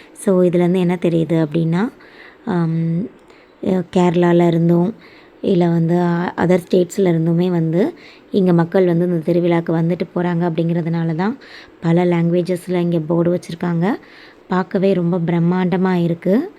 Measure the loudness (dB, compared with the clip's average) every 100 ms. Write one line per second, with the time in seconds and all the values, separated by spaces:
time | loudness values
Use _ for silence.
0 | -20 -8 0 2 4 2 2 2 0 0
1 | 0 0 0 0 0 -2 0 0 -2 -6
2 | -20 -20 -20 -16 -6 -2 -2 -2 -2 -4
3 | -6 -12 -20 -20 -20 _ -4 -2 -2 0
4 | 2 2 2 4 2 2 2 2 0 -4
5 | -16 -20 -20 -8 -2 0 2 2 0 0
6 | 0 -2 -4 -2 0 0 0 0 0 0
7 | 0 2 0 0 0 0 0 0 -2 -4
8 | -20 -20 -6 0 2 2 2 2 2 2
9 | 0 -2 0 0 2 0 0 -2 0 -2
10 | -4 -4 -2 -2 -2 -2 -2 -2 -2 -2
11 | -2 -2 -4 -6 -14 -20 -20 -8 0 2
12 | 2 2 2 0 -2 -4 -4 -2 0 -2
13 | -2 0 0 -2 -6 -8 -4 -2 -2 -2
14 | -8 -20 -20 -20 -6 -4 -2 0 0 2
15 | 0 -2 0 0 2 0 0 0 0 0
16 | 0 -2 0 0 -2